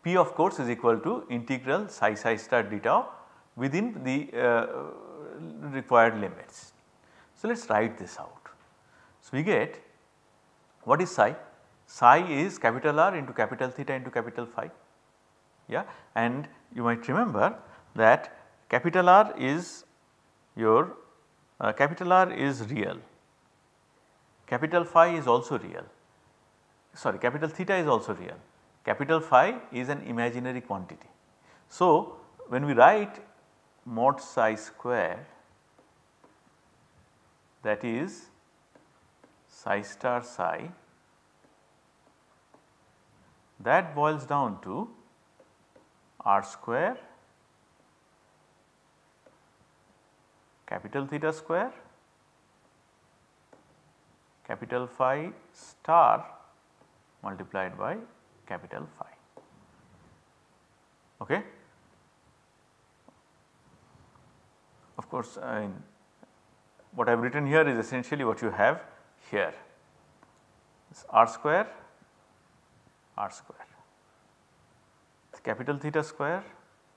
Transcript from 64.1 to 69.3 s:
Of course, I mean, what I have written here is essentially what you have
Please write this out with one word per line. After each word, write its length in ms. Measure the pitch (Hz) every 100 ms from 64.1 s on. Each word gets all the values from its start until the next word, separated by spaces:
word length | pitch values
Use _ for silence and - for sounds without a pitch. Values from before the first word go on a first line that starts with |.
| _ _ _ _ _ _ _ _ -
Of 100 | -
course, 300 | 123 113 -
I 200 | 123 110
mean, 140 | 104 95 - _ _ _ - _ _ _ _ _ _ -
what 100 | 117
I 60 |
have 80 | 117
written 260 | 123 143 143
here 220 | 156 151
is 100 | 120
essentially 460 | 113 127 123 143
what 180 | 123 107
you 80 | 113
have 320 | 98 107 165 - - _ _ -